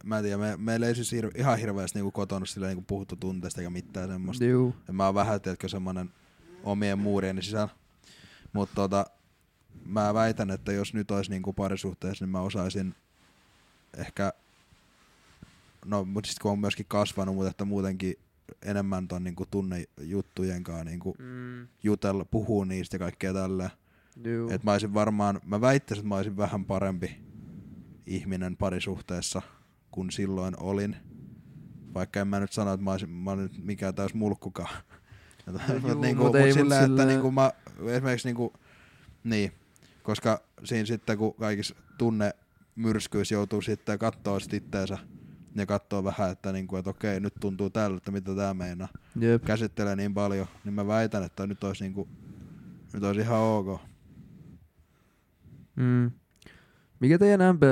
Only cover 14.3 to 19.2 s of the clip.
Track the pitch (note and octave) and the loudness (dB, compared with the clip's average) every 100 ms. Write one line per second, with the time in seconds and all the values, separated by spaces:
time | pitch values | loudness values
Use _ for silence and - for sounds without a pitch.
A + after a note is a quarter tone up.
14.3 | - _ _ _ _ _ _ _ _ _ | -4 _ _ _ _ _ _ _ _ _
15.3 | _ - - _ _ F2+ G2+ F#2+ G2+ G#2 | _ -20 -20 _ _ -2 -2 0 -4 -6
16.3 | - G#2+ G2+ G2+ - G2+ G#2 G2+ - F#2+ | -2 0 0 0 -2 -2 0 0 0 -2
17.3 | F#2+ F#2+ F2+ G2+ G2+ F#2+ F#2 F#2 - _ | 0 -2 -2 -4 -2 -2 -2 -4 -6 _
18.3 | _ - - G2+ G2+ G2 F#2 F2+ F2+ | _ -20 -14 -4 -2 0 -2 -4 -6